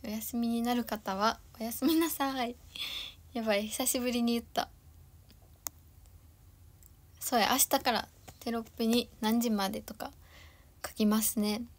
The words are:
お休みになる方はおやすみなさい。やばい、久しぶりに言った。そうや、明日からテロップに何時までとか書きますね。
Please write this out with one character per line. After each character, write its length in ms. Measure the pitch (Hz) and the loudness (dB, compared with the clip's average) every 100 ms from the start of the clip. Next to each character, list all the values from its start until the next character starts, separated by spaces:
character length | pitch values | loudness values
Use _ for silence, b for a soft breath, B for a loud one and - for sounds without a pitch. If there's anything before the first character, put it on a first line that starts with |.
お 60 | 233 | -8
休 280 | 214 220 233 | -8 -6 -4
み 100 | 233 | -2
に 140 | 233 | 0
な 120 | 233 | 0
る 120 | 240 233 | 0 -2
方 300 | 214 214 190 | -6 -4 0
は 240 | 214 - - - | 0 0 -10 -10
お 40 | |
や 80 | 226 | -8
す 120 | 233 | 0
み 120 | 269 320 | 2 4
な 140 | 330 | 2
さ 360 | - 277 269 240 | 0 -2 0 -4
い。 100 | 247 - B B B B B - | -6 -16 B B B B B -8
や 100 | 240 | -4
ば 120 | 220 202 | 0 0
い、 120 | 214 | 0
久 180 | - 262 | -2 0
し 140 | 262 | 0
ぶ 120 | 247 | 0
り 100 | 240 | 2
に 120 | 233 | 2
言 80 | 233 | 0
っ 40 | 233 | -2
た。 160 | - - - - - - - - - - - - - - - - - - - - - - - - - - - | -4 -4 -8 -20 -20 -20 -20 -20 -20 -20 -12 -12 -12 -20 -20 -20 -20 -20 -20 -20 -20 -20 -20 -20 -20 -20 -12
そ 180 | - 240 | 0 2
う 40 | |
や、 80 | 196 | 4
明 60 | 262 | 4
日 120 | - | 4
か 220 | 277 262 | 2 2
ら 160 | 220 - - - - | -2 -4 -14 -20 -10
テ 120 | - | -6
ロ 100 | 233 | -6
ッ 20 | |
プ 220 | 226 - 226 | -6 -2 2
に 240 | 240 - - | 2 0 -4
何 200 | 214 233 | 0 2
時 80 | 233 | 2
ま 200 | 208 190 | 0 0
で 120 | 220 | -4
と 120 | - - | -10 -10
か 160 | - - B B B B B B - | -12 -12 B B B B B B -14
書 80 | |
き 120 | - 214 | 0 2
ま 160 | 220 | 4
す 180 | 214 - | 2 0
ね。 240 | 208 208 240 | -2 -2 -6